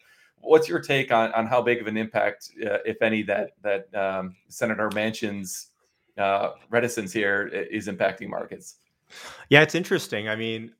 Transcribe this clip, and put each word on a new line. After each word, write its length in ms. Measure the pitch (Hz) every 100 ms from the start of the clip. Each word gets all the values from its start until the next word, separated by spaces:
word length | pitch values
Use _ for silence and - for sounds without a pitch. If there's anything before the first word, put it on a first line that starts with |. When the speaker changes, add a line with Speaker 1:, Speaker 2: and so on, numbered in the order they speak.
| _ _ _ _
Speaker 1:
What's 260 | - 156 160
your 120 | 170
take 300 | 143 139 131
on, 220 | 117 113
on 140 | 113 110
how 140 | 123
big 200 | 117 120
of 80 | 107
an 80 | 107
impact, 560 | 110 110 104 - - -
uh, 140 | 104 101 -
if 160 | 110
any, 200 | 113 110
that, 260 | 101 101 104 -
that, 300 | 104 98 95 104
um, 400 | 98 95 92 - _
Senator 440 | - 117 104 107
Manchin's, 800 | 104 110 107 107 101 92 - - _ _ _ _ -
uh, 380 | 98 98 104 - _
reticence 440 | 117 120 117 95
here 360 | 113 101 101 101
i-, 140 | 95 -
is 160 | 107 95
impacting 420 | 92 98 92 98
markets? 500 | - - 98 - - _ _ _ - - - -
Speaker 2:
Yeah, 120 | 143
it's 140 | 156 165
interesting. 520 | 185 175 - 110 107
I 60 |
mean, 380 | 110 113 113 113